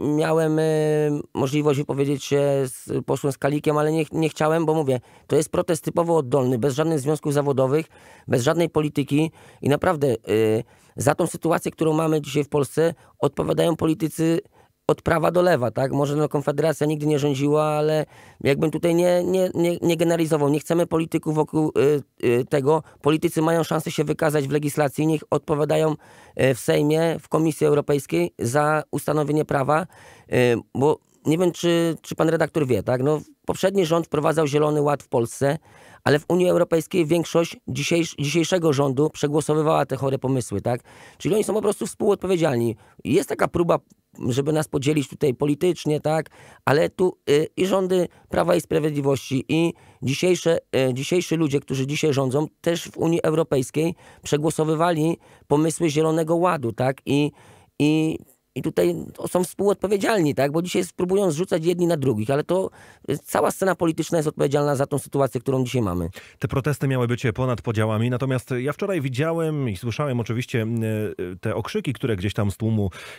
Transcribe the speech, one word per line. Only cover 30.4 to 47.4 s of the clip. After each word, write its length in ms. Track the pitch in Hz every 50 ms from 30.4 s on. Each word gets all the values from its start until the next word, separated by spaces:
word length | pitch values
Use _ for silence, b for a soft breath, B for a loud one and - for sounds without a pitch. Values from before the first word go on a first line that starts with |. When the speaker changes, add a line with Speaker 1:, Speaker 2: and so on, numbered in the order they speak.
| 123 123 117 107 - _ -
Speaker 1:
bo 240 | 110 131 151 - - _ _ _ _ -
nie 120 | 139 156 165
wiem, 140 | 185 175 160
czy, 440 | - - 175 170 170 170 165 156 156 -
czy 120 | - 165
pan 140 | - 160 160
redaktor 380 | 160 160 160 147 - 170 147
wie, 160 | 127 123 98 90
tak? 200 | 120 123 127 127
No, 180 | 147 156 147 - _ - _ _
poprzedni 400 | - - - - 190 196 196 180
rząd 200 | 151 165 170 165
wprowadzał 400 | - - 151 147 160 151 156 160
Zielony 360 | 143 135 147 151 151 151 151 143
Ład 200 | 147 143 135 -
w 60 | -
Polsce, 500 | - 127 117 113 - - 135 139 147 - B B B B B B B B B
ale 140 | 123 139 147
w 60 | - -
Unii 200 | 170 180 180 180
Europejskiej 580 | 170 170 170 - 170 165 156 - - 180 165
większość 500 | 147 170 170 156 - - 165 170 - - - - -
dzisiejsz-, 460 | 127 131 143 - 170 170 165 160 - -
dzisiejszego 540 | 143 143 147 170 160 - 185 185 160 160 139
rządu 380 | 131 143 139 131 123 151 156
przegłosowywała 760 | - - - 147 143 156 147 - 151 156 156 151 160 151 143
te 100 | - 139
chore 220 | 123 131 135 131 131
pomysły, 420 | - 127 135 131 117 - 101 98
tak? 200 | - 123 123 120 - B B B B B B B
Czyli 160 | - 143 180
oni 100 | 220 -
są 100 | - 190
po 80 | 220 208
prostu 240 | 208 202 - 233
współodpowiedzialni. 880 | 190 - - 214 208 202 - - 185 190 175 160 156 131 117 117 117 107 b b b b b -
Jest 240 | 92 131 185 269 -
taka 200 | - - 196 160
próba, 300 | - 170 175 170 170 - _ _ _ _ _ _ _ - - 110
żeby 240 | 120 131 139 151 156
nas 160 | 156 139 -
podzielić 400 | - 147 117 139 156 151 131 -
tutaj 260 | - - - 147 120
politycznie, 680 | - 147 147 147 143 175 185 160 - - - 151 143
tak? 300 | - 147 156 160 147 - B B B B B B B
Ale 260 | - 135 151 175 165
tu, 280 | - - 185 185 - _ - -
y, 160 | 143 147